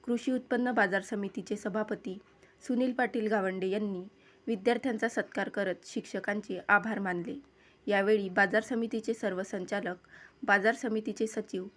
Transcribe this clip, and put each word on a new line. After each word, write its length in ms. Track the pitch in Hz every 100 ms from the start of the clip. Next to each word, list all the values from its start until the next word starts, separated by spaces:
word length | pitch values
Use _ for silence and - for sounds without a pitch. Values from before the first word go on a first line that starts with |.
कृषी 280 | - 240 -
उत्पन्न 400 | 254 254 240 247
बाजार 300 | 226 196 196
समितीचे 540 | 196 208 196 - 175 208
सभापती 600 | 220 202 214 208 - 185 - _ - _ -
सुनील 260 | 240 262
पाटील 340 | 247 240 240 214
गावंडे 420 | 214 190 185 185
यांनी 340 | 202 208 185 190 _ - - -
विद्यार्थ्यांचा 640 | 220 208 240 269 220 226
सत्कार 400 | 226 202 - 196
करत 380 | - 190 175 -
शिक्षकांचे 720 | - - - 196 208 - 185 -
आभार 300 | 208 220 202
मानले. 360 | 196 175 170 277 - _ - _ -
यावेळी 420 | 202 196 214 196
बाजार 340 | 185 196 208
समितीचे 520 | 226 240 226 226 214
सर्व 280 | 233 214 185
संचालक, 540 | 208 202 185 202 180 180 - - - _
बाजार 320 | - 202 208
समितीचे 520 | 254 247 214 214 202 220
सचिव 400 | 226 214 185 190